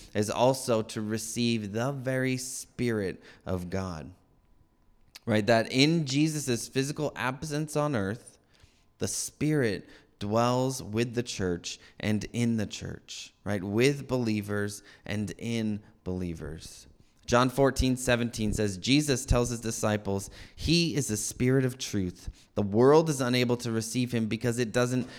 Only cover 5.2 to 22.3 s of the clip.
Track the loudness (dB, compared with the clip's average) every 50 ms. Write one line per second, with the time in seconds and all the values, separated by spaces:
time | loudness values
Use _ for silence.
5.2 | -4 0 0 2 4 4 4 4 4 2 4 4 4 6 4 2 0 0 2 2
6.2 | 2 2 0 -2 -2 -2 -2 -2 -2 -4 -4 -2 -2 -2 -2 -4 -4 -4 -4 -4
7.2 | -4 -4 -4 -6 -8 -6 -4 -4 -4 -2 -2 -2 -2 0 0 -2 -2 -2 -4 -6
8.2 | -10 -18 -20 _ _ _ _ _ _ _ _ _ _ _ _ -6 -6 -4 -4 -4
9.2 | -6 -8 -6 -4 -2 0 2 2 2 2 0 -2 -6 -12 -20 -20 -20 _ _ -8
10.2 | -4 0 2 2 4 4 4 2 0 0 -2 -4 -8 -4 -2 -2 -2 0 -2 -4
11.2 | -4 -4 -4 -2 0 0 0 -2 -4 -8 -10 -12 -14 -20 -12 -6 -2 0 0 0
12.2 | -2 -4 -2 0 0 0 0 0 -2 -4 -6 -8 -10 -10 -10 -12 -14 -16 -16 -16
13.2 | -16 -16 _ _ -6 -4 -4 -2 -2 -2 2 4 4 4 2 0 -4 -2 -2 0
14.2 | 0 0 0 0 -2 -2 -4 -4 -4 -4 -6 -10 -14 -18 -20 -18 -10 -6 -4 -4
15.2 | -4 -4 -6 -8 -6 -4 -2 -2 0 -2 -2 -4 -8 -14 -20 _ -8 -6 -4 -4
16.2 | -4 -4 -6 -8 -10 -10 -12 -12 -14 -16 -18 -20 -20 -20 -20 _ -20 _ _ _
17.2 | -4 2 4 4 4 4 4 4 4 4 4 4 2 2 2 0 2 2 2 2
18.2 | 2 -2 -2 -2 -2 0 0 0 0 0 -2 -2 2 4 4 4 4 2 0 0
19.2 | 2 2 2 2 2 0 -2 -4 -4 -6 -4 -2 0 0 0 0 0 -2 -2 -2
20.2 | -4 -6 -14 -18 -20 -20 -12 -4 0 2 4 4 4 2 0 -2 -2 -2 -2 -4
21.2 | -4 -4 -4 0 2 2 4 4 2 0 -2 -4 -8 -4 -2 -2 -2 -2 -4 -8
22.2 | -12 -14